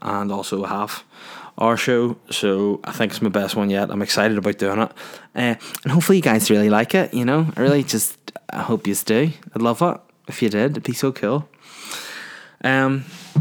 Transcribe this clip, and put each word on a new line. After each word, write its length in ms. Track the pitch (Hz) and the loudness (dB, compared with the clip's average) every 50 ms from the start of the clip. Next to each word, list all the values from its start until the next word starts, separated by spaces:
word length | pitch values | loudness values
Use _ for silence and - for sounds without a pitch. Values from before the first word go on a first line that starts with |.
and 320 | - 107 101 101 104 101 98 | -6 -4 -4 -2 -2 -4 -4
also 300 | 101 98 - 104 98 98 | -6 -4 -4 -4 -4 -4
a 20 | 98 | -4
half 380 | 101 101 104 107 - - - _ - - - - - - - - - - | -4 -4 -4 -4 -6 -10 -14 _ -20 -20 -20 -20 -18 -18 -18 -18 -4 0
hour 200 | 110 113 117 110 | 2 2 2 2
show. 400 | - - 123 120 120 120 120 - - - | 2 2 2 2 2 2 0 -4 -8 -8
So 520 | - - - 101 95 98 101 101 101 - - | -4 0 0 2 2 2 2 0 0 -2 -4
I 80 | - | -8
think 220 | - - 117 101 - | -4 -2 -2 -2 -2
it's 80 | - | -2
my 80 | 110 104 | -2 0
best 260 | 92 104 98 98 - | 0 0 -2 -2 -2
one 140 | 110 101 101 | -2 0 0
yet. 200 | 98 98 101 - | 0 0 0 -2
I'm 120 | - 101 | -2 -4
excited 360 | 104 - - - 104 110 107 104 | -4 -2 0 2 2 2 2 0
about 200 | 95 104 98 - | 0 -2 -2 0
doing 240 | 98 98 98 107 | 0 0 0 0
it. 100 | 113 110 - - - - - - - - - | -2 -2 -4 -8 -18 -18 -18 -18 -20 -10 -6
Uh, 220 | - 123 120 117 - - - - - - | -2 -2 -2 -2 -2 -6 -10 -14 -8 -2
and 80 | 143 131 | 2 2
hopefully 240 | 170 160 - 196 185 | 4 4 6 4 4
you 60 | 156 | 6
guys 280 | 135 110 110 104 - | 4 4 4 4 4
really 180 | 107 104 104 104 | 4 4 6 6
like 240 | 104 107 117 - - | 4 4 2 2 2
it, 200 | 190 180 - - | 0 0 0 -2
you 100 | 123 120 | -2 0
know. 240 | 123 139 156 160 156 156 | 2 2 2 2 0 0
I 60 | - | 2
really 220 | 120 135 143 143 131 | 2 4 4 4 2
just, 340 | - - 110 - - - - _ - - - - - | 0 -2 -2 -2 -4 -4 -8 _ -18 -16 -16 -14 -12
I 140 | - - - | -10 -8 -4
hope 220 | - - - - | -2 -2 -2 -2
yous 180 | 98 98 - - | -2 -4 -2 0
do. 280 | - 107 117 147 165 151 - - - - | 2 2 4 4 2 0 -4 -10 -10 -4
I'd 60 | 107 | -2
love 200 | 117 117 120 - | 0 0 2 2
it 160 | 85 - - - - _ _ _ _ - | 0 0 0 -2 -8 _ _ _ _ -16
if 140 | - - | -4 -2
you 80 | 120 110 | 0 0
did. 220 | 104 104 113 143 | 2 2 0 0
It'd 120 | 151 - - | 0 -2 -4
be 100 | - 120 | -6 -4
so 200 | - - 135 131 | -2 -2 -2 -2
cool. 340 | - - 101 127 147 151 - _ _ - - - - - - - - - - - - - - - - - - - _ - | -2 -2 -2 -2 -2 -4 -6 _ _ -20 -20 -20 -20 -16 -14 -12 -12 -12 -14 -14 -14 -14 -16 -16 -18 -20 -20 -12 _ 0
Um, 400 | 127 135 135 135 135 135 135 131 - - - - - - 156 | 2 2 4 2 2 0 -2 -4 -8 -14 -18 -18 -2 2 2